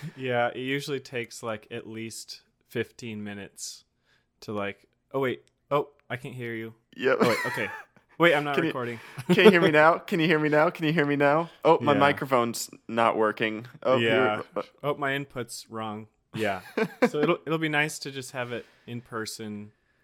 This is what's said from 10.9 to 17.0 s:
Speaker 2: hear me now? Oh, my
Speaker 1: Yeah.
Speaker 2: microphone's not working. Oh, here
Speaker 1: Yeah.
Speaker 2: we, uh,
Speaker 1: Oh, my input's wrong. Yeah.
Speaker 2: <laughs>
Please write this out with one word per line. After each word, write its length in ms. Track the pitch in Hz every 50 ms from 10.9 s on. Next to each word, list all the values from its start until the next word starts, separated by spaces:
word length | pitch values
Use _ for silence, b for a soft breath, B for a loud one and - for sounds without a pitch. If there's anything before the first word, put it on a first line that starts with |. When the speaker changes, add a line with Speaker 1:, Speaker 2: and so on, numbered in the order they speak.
Speaker 2:
hear 120 | 160 170 143
me 100 | 143 143
now? 340 | 143 143 139 147 160 170 165 - _ -
Oh, 140 | 151 165 135
my 120 | 123 147
Speaker 1:
Yeah. 60 | 139 135
Speaker 2:
microphone's 720 | 139 143 143 - 147 131 135 120 117 117 110 - - - - - _
not 300 | - 113 139 143 110 -
working. 500 | 107 107 107 107 - 120 110 107 107 120 - - -
Oh, 160 | - 127 131 120
here 120 | 117 113 110 110 107
Speaker 1:
Yeah. 180 | 107 104 - - - -
Speaker 2:
we, 80 | 104
uh, 20 | - - _ _ -
Speaker 1:
Oh, 100 | 147 139
my 200 | 143 143 135 135
input's 540 | 139 139 - - 131 117 - - - - -
wrong. 380 | 110 110 110 107 104 107 110 - _ _ _ _ -
Yeah. 260 | 110 110 101 95 92 - - -
Speaker 2:
<laughs> 320 | 214 220 - - -